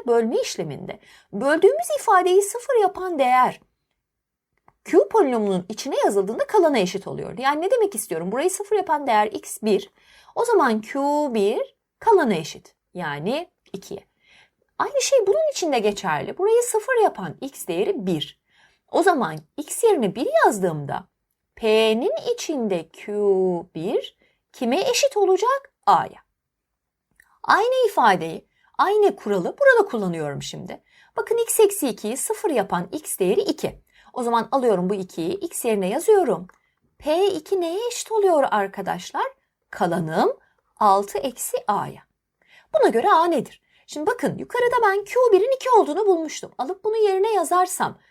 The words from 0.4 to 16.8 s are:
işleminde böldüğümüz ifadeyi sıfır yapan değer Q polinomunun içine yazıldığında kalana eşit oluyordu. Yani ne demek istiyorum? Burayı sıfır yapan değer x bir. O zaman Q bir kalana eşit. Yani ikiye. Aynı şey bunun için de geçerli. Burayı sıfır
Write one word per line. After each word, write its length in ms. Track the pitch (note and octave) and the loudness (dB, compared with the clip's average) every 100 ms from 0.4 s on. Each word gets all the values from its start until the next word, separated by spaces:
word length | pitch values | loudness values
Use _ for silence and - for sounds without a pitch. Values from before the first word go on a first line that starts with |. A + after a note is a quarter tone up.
işleminde 580 | B4 - D#3+ C3+ - - _ - _ | -4 -6 -8 -10 -12 -16 _ -20 _
böldüğümüz 560 | G3 C4 D#4+ G4 D5 F5 D5 | -4 0 4 4 4 -4 -4
ifadeyi 420 | - F#4+ F4+ F#4+ | 4 4 6 2
sıfır 400 | G4+ A#4+ B4 B4 | 2 -4 0 2
yapan 380 | F#4+ F#4 F#4 D#4+ | 2 0 -6 0
değer 400 | B3+ B3+ A#3 - _ _ _ _ _ _ _ _ _ _ _ _ - | 2 4 2 0 _ _ _ _ _ _ _ _ _ _ _ _ 2
Q 240 | E4 C5 | 2 4
polinomunun 560 | A4 D4 A#3+ G3+ F#3 F3+ | 2 2 2 0 -2 -4
içine 260 | G#3+ C4 G#4 G#4+ | -10 -6 0 2
yazıldığında 420 | G3+ F#3+ A#3 C#5+ | 2 -2 -4 0
kalana 320 | G#4+ E4 C4 | 4 4 4
eşit 280 | F3+ F#3+ E3 | 0 -4 -8
oluyordu. 340 | D3 - F#3+ | -10 -10 -4
Yani 200 | C4 D4+ | -2 0
ne 100 | F4+ | 0
demek 240 | B4 G4+ G3+ | 0 0 -2
istiyorum? 360 | - D#3+ F3 | -6 -6 -4
Burayı 180 | A#3 F4 | -2 -2
sıfır 260 | G4 G#4 G#4+ | -4 -2 -2
yapan 320 | F4+ D4+ C4+ | 0 -2 2
değer 200 | G#3+ G#3+ | 2 0
x 300 | G3+ - - | -4 -12 -6
bir. 280 | G#3+ G3+ - _ _ _ _ - | 0 0 -2 _ _ _ _ -4
O 100 | A#4+ | 2
zaman 360 | G#4 C4+ A3 | 4 2 0
Q 180 | - C#4 C#4+ D4 D4 | -4 -4 -2 -2 -2
bir 420 | A3 G3+ D4 C#5 _ _ _ | 0 0 -2 -6 _ _ _
kalana 340 | A4 G4 C4+ | 4 4 4
eşit. 420 | F3 D#3 - _ _ _ | 0 -4 -14 _ _ _
Yani 580 | F3+ D#3+ C#3+ E3+ C#4+ F4 _ _ | -10 -8 -6 -4 -6 -6 _ _
ikiye. 360 | - - - _ _ _ _ _ _ _ - | -16 -14 -18 _ _ _ _ _ _ _ -6
Aynı 220 | G4+ C#5+ | -2 -2
şey 260 | - C5+ G4 | 2 2 4
bunun 240 | D5 D#5 | 2 2
için 220 | C5+ E4+ | 0 0
de 60 | B3+ | 2
geçerli. 580 | G#3 G3 F3+ D3+ - - | 0 -2 -2 -4 -4 -2
Burayı 260 | G4 A#4 | 2 2
sıfır 400 | A#4+ G#4+ | 2 -2